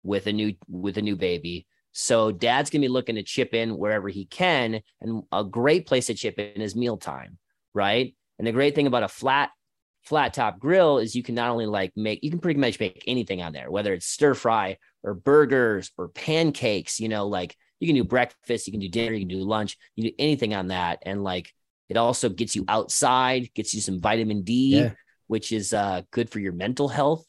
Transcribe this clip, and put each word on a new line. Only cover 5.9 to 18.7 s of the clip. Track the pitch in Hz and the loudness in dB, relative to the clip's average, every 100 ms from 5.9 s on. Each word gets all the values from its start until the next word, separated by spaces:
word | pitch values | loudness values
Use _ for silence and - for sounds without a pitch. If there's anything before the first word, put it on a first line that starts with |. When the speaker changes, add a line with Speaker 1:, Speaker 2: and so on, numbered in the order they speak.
| 127 120 | 0 0
Speaker 1:
to | |
chip | 110 110 98 | -4 -6 -6
in | 104 104 | -8 -6
is | 107 107 | -6 -2
mealtime, | 120 104 - 65 - - _ _ _ | -4 -4 -8 -12 -14 -20 _ _ _
right? | 107 101 113 127 _ _ - | 0 2 2 0 _ _ -6
And | 117 | -2
the | |
great | 117 143 | 2 2
thing | 147 143 | 4 2
about | 123 | 2
a | 101 | 0
flat, | - 131 139 139 _ _ _ _ _ | -2 0 2 0 _ _ _ _ _
flat | - 151 127 | -2 0 0
top | - 110 92 | 0 -2 -2
grill | 135 185 165 139 | 2 6 6 4
is | 113 123 | 0 -4
you | |
can | 120 | -4
not | 120 120 | -2 0
only, | 117 110 | 0 -2
like, | 104 95 - | -2 -2 -2
make, | 107 104 | -4 -2
you | 151 | -4
can | 170 | -2
pretty | 175 143 | -2 2
much | 131 107 | 0 0
make | 104 - - | -4 -4 -4
anything | 123 104 92 | -2 -2 -4
on | 85 | -6
there, | 71 64 | -10 -6
whether | 95 104 | -2 -2
it's | 90 - | -2 -6
stir | - 147 | 2 2
fry | 151 117 113 95 95 _ _ | 4 2 0 0 -6 _ _
or | - | -10
burgers | 92 135 147 139 131 117 101 90 - | -4 6 6 6 4 4 0 -6 -10
or | 87 | -12
pancakes, | - - 160 165 139 117 101 80 - | -8 -2 2 2 2 0 0 -4 -4
you | 110 | -2
know, | 107 101 | -2 -2
like, | 98 90 - _ _ | -4 -6 -12 _ _
you | 170 | 2
can | 143 | 2
do | |
breakfast, | 104 127 123 _ - 117 | 4 2 0 _ -4 -4
you | - | -4